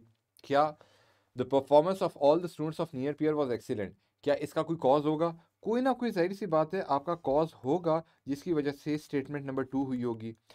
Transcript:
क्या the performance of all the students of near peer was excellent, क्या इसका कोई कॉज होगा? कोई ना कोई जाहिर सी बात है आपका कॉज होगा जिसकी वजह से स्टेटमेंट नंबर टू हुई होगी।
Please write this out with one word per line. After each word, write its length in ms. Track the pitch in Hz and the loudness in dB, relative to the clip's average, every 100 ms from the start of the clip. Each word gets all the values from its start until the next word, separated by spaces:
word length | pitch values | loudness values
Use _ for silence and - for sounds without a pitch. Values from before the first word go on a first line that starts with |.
| - _ _ _ | -12 _ _ _
क्या 340 | - 139 151 151 _ _ _ _ _ 123 | 0 2 2 -2 _ _ _ _ _ -8
the 100 | 127 | 0
performance 520 | 135 135 147 165 190 | 0 6 6 6 2
of 120 | 170 - | -2 2
all 240 | 143 160 | 4 4
the 60 | 175 | 0
students 300 | - 151 156 | -6 -6 -6
of 140 | 160 127 | -6 -4
near 180 | 135 147 | -4 -2
peer 120 | 151 151 | 0 0
was 120 | 135 | 0
excellent, 420 | 113 - 117 95 - _ _ | -2 -4 -4 -6 -10 _ _
क्या 120 | 139 143 | -2 -2
इसका 260 | 151 165 | -2 -4
कोई 120 | 156 165 | -4 0
कॉज 300 | 127 147 147 | 4 4 2
होगा? 240 | 156 170 165 _ _ | 0 -2 -4 _ _
कोई 200 | - 240 | -4 0
ना 120 | 262 | 0
कोई 180 | 247 240 | 0 -2
जाहिर 220 | 185 175 | 0 -2
सी 120 | 196 208 | -2 0
बात 280 | 156 156 | 0 0
है 80 | 190 | -2
आपका 340 | 170 143 143 170 | -2 -2 -2 -4
कॉज 380 | - 143 165 - | 0 0 0 -4
होगा 400 | 127 170 170 160 - _ - | -2 -2 0 -2 -2 _ -8
जिसकी 260 | 139 185 | -6 -2
वजह 180 | 156 143 | -2 -2
से 260 | 139 156 151 | -4 -4 -6
स्टेटमेंट 480 | - 143 135 143 135 | -4 -6 -4 -8 -6
नंबर 180 | 135 | -4
टू 200 | 131 135 | -2 -2
हुई 180 | 135 127 | -2 -2
होगी। 320 | 120 113 113 110 _ | -4 -4 -8 -14 _